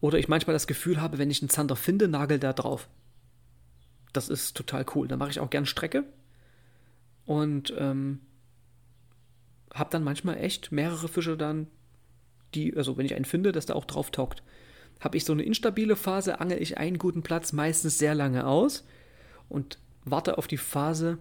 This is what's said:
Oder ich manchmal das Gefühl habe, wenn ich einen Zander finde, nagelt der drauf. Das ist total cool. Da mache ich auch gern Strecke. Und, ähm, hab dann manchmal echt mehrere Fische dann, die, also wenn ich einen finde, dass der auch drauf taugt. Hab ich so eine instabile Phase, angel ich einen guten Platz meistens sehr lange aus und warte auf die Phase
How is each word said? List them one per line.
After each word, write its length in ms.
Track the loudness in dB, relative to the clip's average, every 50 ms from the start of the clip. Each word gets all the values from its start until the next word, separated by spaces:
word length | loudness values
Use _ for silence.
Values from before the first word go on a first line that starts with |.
| 4
Oder 160 | 4 4 4
ich 100 | 4 4
manchmal 260 | 2 2 4 2 2
das 120 | 0 2
Gefühl 340 | 0 -4 -2 0 0 2 2 0
habe, 160 | -2 0 0
wenn 120 | 0 0
ich 120 | 0 0 0
einen 80 | 0
Zander 260 | 0 2 2 0 0
finde, 320 | -2 0 2 4 4 4 2
nagelt 340 | 2 0 2 2 2 2 2
der 120 | 0 0
drauf. 340 | 0 0 -2 -2 -4 -6 -14 -20 -20 -20 -20 -20 -20 -20 -20 -20 -20 -20 -20 -20 -20 -20 -20 -20 -20 -20 -20 -20 -20 -20 -4 -2
Das 160 | -2 0 0
ist 260 | -4 -4 -4 -6 -6
total 300 | -8 -8 -4 -4 -4 -4 -2 0
cool. 140 | -2 0 0
Da 80 | -2
mache 140 | -2 -2 -2
ich 100 | -2 -4
auch 100 | -4 -2
gern 160 | 0 0 0
Strecke. 380 | 0 -2 -2 -4 0 0 0 -2 -2 -8 -20 -20 -20 -20 -20 -20 -20 -20 -20 -20 -20 -20 -20 -20 -20 -20 -20 -20 -20 -20 -20 -4
Und, 480 | -2 0 2 2 2 0 -2 -2 -4 -4
ähm, 440 | 0 0 0 0 0 0 -2 -4 -6 -8 -16 -20 -20 _ -20 -20 -20 -20 -20 -20 -20 -20 -20 -20 -20 -20 -20 -20 -20 -20 -20 -20 -20 -20 -20 -20 -20 -20 -18 -6
hab 180 | -6 -4 -2
dann 140 | 0 0 0
manchmal 340 | 0 -2 -2 -2 -4 -2 0
echt 340 | -2 -2 -4 -4 -8 -4 -2
mehrere 360 | 0 0 0 -2 -4 -6 -4
Fische 280 | -2 -2 0 0 -2
dann, 300 | -2 -2 -2 -2 -2 -4 -6 -10 -20 -20 -20 -20 -20 -20 -20 -20 -20 -20 -20 -20 -20 -20 -8 -4
die, 220 | -2 -2 0 0
also 200 | 0 0 0 0
wenn 100 | 0 0
ich 80 | -2 0
einen 120 | -2 -4
finde, 260 | 0 0 2 2 4 2
dass 140 | 2 -2
der 100 | -2 -4
auch 80 | -4 -4
drauf 260 | -4 -4 -4 -4 -4
taugt. 320 | -2 -2 -2 -2 -4 -10 -12 -18 -20 -20 -20 -20 -20 -20 -20 -20 -20 -6
Hab 140 | -6 -2 0
ich 100 | 0 2
so 80 | 2 2
eine 100 | 2 2
instabile 540 | 0 0 2 0 0 2 2 4 4 2
Phase, 440 | 2 2 0 0 0 0 0 -2 0
angel 200 | 0 0 0 0
ich 180 | -2 -4 -4 -2
einen 200 | -2 -2 -2 0
guten 240 | 0 0 0 0 -2
Platz 300 | 0 -2 -2 -2 -2 -2
meistens 460 | 0 0 2 2 2 2 2 2 2
sehr 160 | 2 4 4
lange 320 | 4 2 2 2 2 2
aus 400 | 4 4 6 6 4 2 -2 -10 -14 -20 -20 -20 -20 -20 -20 -20 -20 -20 -20 -16 -8
und 300 | -6 -6 -6 -6 -10 -18 -20 -20 -20 -14 -4
warte 340 | -2 -2 0 2 0 0 0
auf 80 | -2
die 100 | -4 -4
Phase 640 | -6 -6 -4 -2 0 0 0 0 0 0 0 -2 -2